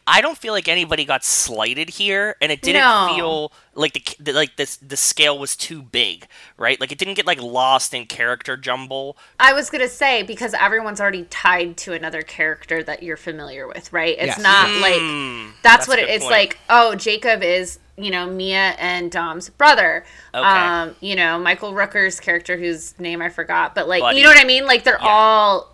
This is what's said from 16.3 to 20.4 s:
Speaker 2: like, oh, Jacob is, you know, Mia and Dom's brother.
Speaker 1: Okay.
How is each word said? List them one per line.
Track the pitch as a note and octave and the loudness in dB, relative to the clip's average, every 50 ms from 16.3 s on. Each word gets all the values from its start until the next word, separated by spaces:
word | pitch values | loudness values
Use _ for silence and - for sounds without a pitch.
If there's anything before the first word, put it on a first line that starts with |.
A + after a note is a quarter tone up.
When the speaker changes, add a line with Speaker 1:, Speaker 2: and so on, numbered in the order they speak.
Speaker 2:
like, | A#3 G#3+ G3+ G3 - - _ - | 2 2 2 2 -2 -8 _ 4
oh, | A3+ A#3+ A#3 A3+ G#3 | 4 6 6 4 2
Jacob | G3 - A3 G#3+ G#3+ A#3+ A#3+ A3 G3+ | -2 -4 -4 -4 -2 0 0 0 0
is, | F#3+ E3+ F3+ F#3 F#3 F3+ - - _ _ _ | 0 0 0 0 -2 -6 -10 -16 _ _ _
you | - G3+ G3+ | -12 -8 -6
know, | F#3 F3+ F3+ | -6 -6 -6
Mia | F#3 F#3 F#3 F#3 F#3+ F#3+ F#3+ G3 F#3+ - - | -6 -8 -6 -6 -2 0 0 0 0 0 -2
and | E3+ F3+ F3+ F3+ F3 E3+ | -4 -4 -4 -4 -6 -6
Dom's | F3 F3 E3+ E3 D#3+ F3 F#3+ - | -4 -4 -4 -4 -6 -10 -12 -14
brother. | - - C#4+ D4+ C#4+ A3+ F#3+ E3 D#3+ E3+ - - - - - - - | -2 4 6 6 6 6 4 2 0 -2 -6 -12 -20 -20 -18 -10 -6
Speaker 1:
Okay. | A#2+ | 0